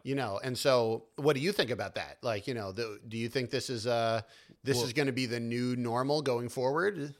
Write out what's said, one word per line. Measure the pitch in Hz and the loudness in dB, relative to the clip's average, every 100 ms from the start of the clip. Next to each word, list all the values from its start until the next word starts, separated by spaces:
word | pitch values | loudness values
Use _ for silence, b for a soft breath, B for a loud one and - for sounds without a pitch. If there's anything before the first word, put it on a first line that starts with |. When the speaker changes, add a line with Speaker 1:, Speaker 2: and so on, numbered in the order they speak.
Speaker 1:
You | 120 139 | -4 -2
know, | 117 98 | -2 -4
and | 131 123 | -4 0
so | 147 127 113 113 - - | 4 4 4 0 -6 0
what | 147 135 | 2 4
do | |
you | 160 | 2
think | 202 131 | 2 0
about | 110 98 107 | -2 -4 -6
that? | 73 - | -8 -6
Like, | 123 107 117 | -2 -2 -2
you | |
know, | 120 98 | -4 -4
the, | 95 113 104 113 | -6 -6 -8 -8
do | 113 | -4
you | 117 | -2
think | 135 120 | -2 0
this | 131 - | -2 -2
is, | 120 113 | -2 0
uh, | 117 113 113 B B B - | 2 2 0 B B B -6
this | 127 139 | 0 0
Speaker 2:
Well | 147 | 0
Speaker 1:
is | |
gonna | 120 139 | 2 0
be | 123 127 | 0 -2
the | 120 | -2
new | 117 120 123 123 | -2 0 0 0
normal | 120 120 135 151 | 0 0 2 2
going | 139 120 120 | 2 0 -2
forward, | 135 127 151 196 180 147 | 0 2 2 2 0 -6